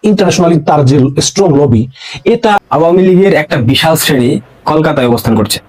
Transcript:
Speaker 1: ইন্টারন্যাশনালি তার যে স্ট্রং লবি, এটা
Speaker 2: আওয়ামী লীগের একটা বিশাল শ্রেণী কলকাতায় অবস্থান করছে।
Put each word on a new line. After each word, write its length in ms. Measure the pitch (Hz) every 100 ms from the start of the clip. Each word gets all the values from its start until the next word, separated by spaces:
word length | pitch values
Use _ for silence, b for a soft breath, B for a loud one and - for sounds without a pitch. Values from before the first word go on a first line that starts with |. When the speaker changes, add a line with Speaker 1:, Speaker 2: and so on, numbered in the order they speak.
| 214
Speaker 1:
ইন্টারন্যাশনালি 480 | 208 - 233 170 165 151
তার 120 | 151 131
যে 60 | 139 131 139 -
স্ট্রং 220 | - 196 143
লবি, 220 | 143 117 127 B B B -
এটা 200 | 233 233 202 _ 147
Speaker 2:
আওয়ামী 260 | 165 180 185
লীগের 240 | 185 196 190
একটা 140 | 151 151 117
বিশাল 260 | 131 160 160
শ্রেণী 280 | - 139 120 202 - - -
কলকাতায় 380 | 151 156 143 123
অবস্থান 240 | 117 120 110
করছে। 200 | 104 -